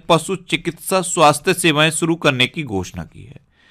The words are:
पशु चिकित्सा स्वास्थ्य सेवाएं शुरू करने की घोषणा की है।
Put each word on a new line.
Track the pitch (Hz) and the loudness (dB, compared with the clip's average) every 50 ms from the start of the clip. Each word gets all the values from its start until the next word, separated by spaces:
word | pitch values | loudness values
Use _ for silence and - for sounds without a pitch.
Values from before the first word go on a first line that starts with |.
| - - | 0 0
पशु | 170 160 - - 190 180 - | 0 0 0 -2 -8 -8 -6
चिकित्सा | - 175 - - 175 - - - - 190 190 180 | -6 -6 -4 -4 -6 -10 -10 -6 -2 -2 -2 -2
स्वास्थ्य | - - 180 156 147 147 - - 190 175 | -2 0 4 4 4 4 2 0 -2 -2
सेवाएं | - - 170 143 147 156 160 | 2 2 2 2 4 2 0
शुरू | 156 - 170 160 165 | 0 -2 -2 -2 -2
करने | 165 - 151 135 123 127 | 0 0 0 2 2 -2
की | 120 - 170 151 | -2 -2 -8 -10
घोषणा | 123 101 95 90 - - 87 78 | -6 -6 -6 -6 -8 -10 -14 -14
की | - _ - 98 | -14 _ -20 -20
है। | - - - _ _ _ _ _ _ | -20 -20 -20 _ _ _ _ _ _